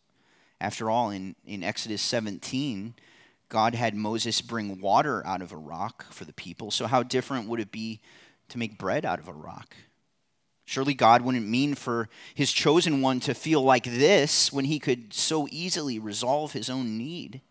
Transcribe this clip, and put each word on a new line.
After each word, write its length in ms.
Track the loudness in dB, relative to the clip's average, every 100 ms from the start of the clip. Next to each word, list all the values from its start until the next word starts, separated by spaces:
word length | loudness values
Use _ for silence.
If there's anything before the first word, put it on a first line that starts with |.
| _ _ _ _ _ _
After 260 | -6 -4 0
all, 220 | 0 0
in, 260 | -4 -8 -12
in 180 | -14 -8
Exodus 380 | -6 -6 -6 -4
seventeen, 920 | -2 -2 -4 -6 -6 -4 -4 -6 -10 -14 _ _ _ _ _
God 240 | 2 2
had 200 | 2 0
Moses 460 | -2 -2 -2 -2 -2
bring 400 | -2 -6 -6 -6
water 460 | 2 4 4 0 -2
out 160 | -6
of 100 | -6
a 40 | -12
rock 540 | -12 -8 -8 -8 -18
for 140 | -16
the 80 | -16
people. 380 | -14 -14 -12 -6
So 160 | -4 2
how 160 | 2
different 440 | 2 0 -2 -4 -4
would 120 | -6
it 100 | -6
be 300 | -8 -8 -10 -16 -20 -20 _ -14
to 80 | -6
make 220 | -6 -4
bread 260 | -2 0
out 140 | 0 -4
of 100 | -6
a 60 |
rock? 420 | -16 -16 -16 -18 -20 -20 _ _ _ _ _ _ _ -8
Surely 240 | -2 0
God 300 | 6 8 8
wouldn't 260 | 6 0 0
mean 260 | 2 2
for 360 | 0 -2 -4 -4 -10 -12
his 180 | -2 0
chosen 480 | 2 4 4 4 4
one 200 | 2 2
to 120 | -2
feel 300 | -4 2 4
like 220 | 6 4
this 680 | 4 4 6 6 6 2 2
when 140 | 0 -2
he 120 | -2
could 360 | 0 -2 -2
so 340 | -4 0 0 -2
easily 480 | -6 -4 -4 -2 -4
resolve 540 | -6 -4 0 0 -2
his 160 | -6 -4
own 300 | -4 -4 -4
need. 420 | -6 -8 -12 -16 -20